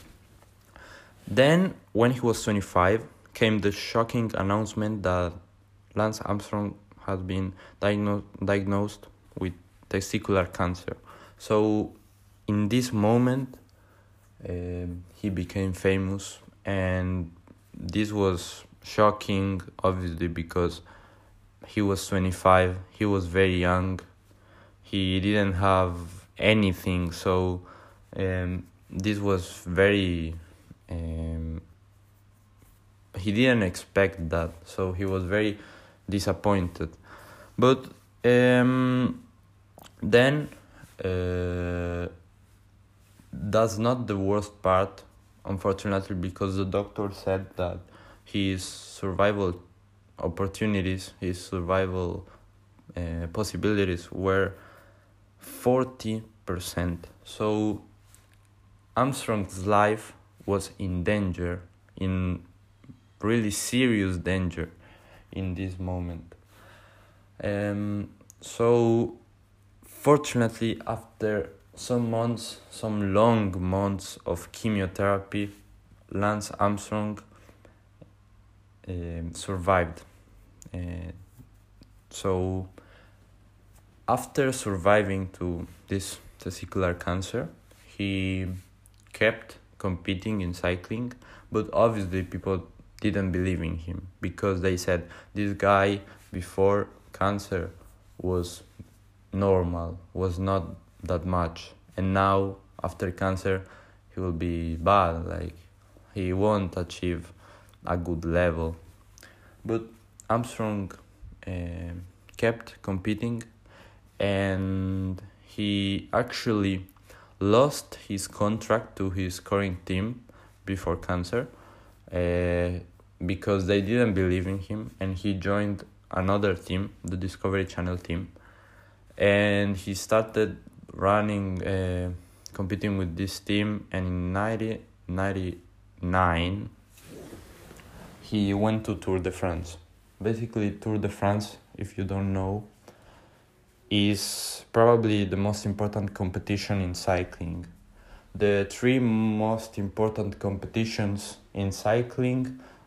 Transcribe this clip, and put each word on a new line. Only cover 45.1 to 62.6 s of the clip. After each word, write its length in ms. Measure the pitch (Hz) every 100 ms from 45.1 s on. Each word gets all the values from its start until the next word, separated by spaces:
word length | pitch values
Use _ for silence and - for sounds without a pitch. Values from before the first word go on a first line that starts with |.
| - - _
unfortunately, 720 | - 95 101 95 104 98 95
because 420 | 92 87 - 98 95
the 80 | 95
doctor 440 | 95 101 - 101
said 340 | 92 98 95 95 -
that 220 | 90 90 - - - -
his 380 | - 101 95 95
survival 960 | - - - - 98 90 101 101 92 87 - _ _ _ _ -
opportunities, 960 | 87 85 98 - 107 98 92 92 - -
his 260 | 90 90
survival, 840 | - 92 85 95 95 92 87 87 - - - _ _ - - -
uh, 300 | 87 85 85
possibilities 800 | 107 104 87 101 104 92 85 -
were 400 | - 95 95 95 - - - - - _ _ _ _
forty 840 | - - 123 127 127 - 110 113 - -
percent. 640 | - 90 - - 87 85 - -
So 580 | - - 107 107 107 98 - - - - _ - _ _ _ - _ 113
Armstrong's 720 | 131 135 - 107 92 95 95
life 460 | 104 104 110 - - _ -
was 260 | - 98 - -
in 260 | 98 90
danger, 580 | 85 104 95 85 87 87 - _ _ -
in 460 | 95 92 90 87 - -